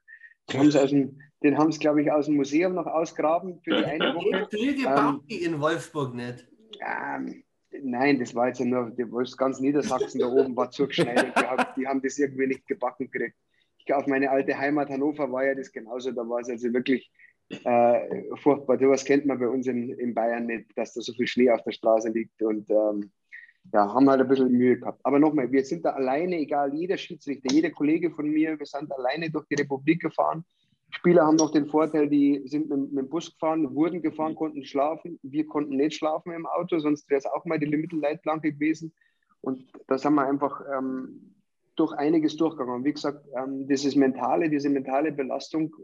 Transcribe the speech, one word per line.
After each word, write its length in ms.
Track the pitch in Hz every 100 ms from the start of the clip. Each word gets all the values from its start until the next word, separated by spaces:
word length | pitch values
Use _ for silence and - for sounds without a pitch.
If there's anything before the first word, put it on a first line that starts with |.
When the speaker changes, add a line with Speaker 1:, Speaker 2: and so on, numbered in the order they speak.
| _ - - _ -
Speaker 1:
Den 80 | 131
haben 120 | 147
sie 100 | 147
aus 80 | 135
dem, 300 | 143 135 - - _
den 160 | 147 139
haben 140 | 156
sie, 80 | 151
glaub 180 | 156 151
ich, 140 | 147
aus 140 | 151 147
dem 80 | 147
Museum 400 | 135 147 185 180
noch 100 | 160
ausgraben 760 | 151 165 - 151 170 190 170
für 80 | - 165
die 100 | 151
eine 200 | 151 -
Speaker 2:
<laughs> 80 | 170
Speaker 1:
Woche. 320 | 190 185 208
Speaker 2:
Flüge 380 | 208 254 269 254
Speaker 1:
Ähm, 80 | 139
Speaker 2:
bauen 300 | 147 139 -
die 140 | 202
in 160 | 170 160
Wolfsburg 540 | 151 165 - 156 131
nicht. 340 | 120 123 123 - _ - -
Speaker 1:
ähm, 640 | - - 139 67 - - _ _ _ -
nein, 380 | 135 123 139 131
das 160 | 120 117
war 120 | 127
jetzt 120 | 127
ja 60 | 123
nur, 260 | 123 117
der 180 | 123 117
Wolfs-, 240 | 117 123 -
ganz 220 | 135 131
Niedersachsen 600 | 131 143 113 127 139 131
da 80 | 123
oben 280 | 131 135 120
war 140 | 123
zugeschneit 540 | - 139 - 143 123
und 100 | 127 -
die 80 | 120
haben, 180 | 127 - -
die 100 | 131
haben 140 | 135
das 160 | 135 139
irgendwie 280 | 139 131 135
nicht 200 | 131 -
gebacken 420 | 139 123 - 123
gekriegt. 260 | 123 117 - _ _ _ _
Ich, 140 | -
auf 140 | 143 139
meine 220 | 135 139
alte 280 | 135 139 127
Heimat 320 | 139 151 143
Hannover 420 | 131 147 151 139
war 140 | 127 135
ja 100 | 135
das 160 | 127
genauso, 400 | 127 113 123 127
da 160 | 123 117
war 120 | 120
es 100 | 120
also 220 | 117 120
wirklich, 380 | 123 127 127 - _ - _ -
äh, 720 | - - 120 120 120 - - - 123
furchtbar. 420 | 147 139 - 123
Sowas 240 | 135 131
kennt 220 | - 143 139
man 140 | 123
bei 80 | 123
uns 200 | 131 127
in, 220 | 120 120 131
in 140 | 120
Bayern 320 | 113 117 117 117
nicht, 220 | 113 - -
dass 160 | 110
da 80 | -
so 120 | 110
viel 140 | 113 117
Schnee 220 | - 123
auf 120 | 113
der 80 | 113
Straße 380 | 104 117 110 117
liegt 320 | 113 110 -
und, 280 | 110 107 104
ähm, 420 | 107 107 104 104 _ _ - - _ -
ja, 220 | 107 101
haben 160 | 117 139
halt 100 | 135
ein 80 | 127
bisschen 240 | 135 127
Mühe 260 | 120 123 123
gehabt. 220 | 107 -
Aber 160 | 131 143
nochmal, 300 | 156 147 120
wir 120 | 135
sind 220 | 135 170 160
da 60 |
alleine, 460 | 135 131 139 180 175
egal, 360 | 139 147 143
jeder 240 | 147 175 175
Schiedsrichter, 560 | - 165 - 127 131
jeder 180 | 143 165
Kollege 400 | 151 147 165 175
von 160 | 151 147
mir, 300 | 151 160 156
wir 60 | 143
sind 260 | 143 147
alleine 380 | 139 123 151 165
durch 140 | 156 -
die 80 | 143
Republik 460 | 139 135 139 170
gefahren. 420 | 156 - 151 160 170 _ _ _ _
Spieler 360 | - 175 175 156
haben 120 | 160
noch 140 | 156
den 160 | 156 143
Vorteil, 420 | 151 156 156 147
die 320 | 147 143 143 131
sind 240 | 147 151
mit, 220 | 143 139
mit 140 | 139 131
dem 40 |
Bus 220 | 156 -
gefahren, 420 | - 160 160 143
wurden 280 | 127 165 180
gefahren, 340 | 156 - 156 -
konnten 300 | 160 151 131
schlafen. 520 | 139 143 165 175 165
Wir 240 | 135 143 151
konnten 300 | 151 147 135
nicht 180 | 151 151
schlafen 380 | 151 160 175
im 120 | 165 156
Auto, 320 | 160 175 170
sonst 300 | 151 147 -
wäre 100 | 139
es 60 | -
auch 200 | 147 175
mal 120 | 160
die 100 | 147
Mittelleitplanke 840 | 151 160 160 143 160 - 156 156
gewesen. 400 | 147 151 160 160 - _ _ _ _
Und 260 | - 131 - - -
da 100 | 131
sind 160 | 147 147
wir 120 | 135
einfach, 320 | 139 143 - 139 139
ähm, 520 | 131 131 131 - - _ _ _ _ -
durch 160 | 156
einiges 420 | - 147 165 151 147
durchgegangen. 400 | 160 - 127 123
Und 20 | 135
wie 80 |
gesagt, 320 | 147 151 147 - 120
ähm, 300 | 131 135 135
dieses 280 | 139 139 139
mentale, 540 | 135 123 123 160 170
diese 200 | 147 147
mentale 420 | 139 131 135 156
Belastung, 600 | 143 131 120 - 160 156 -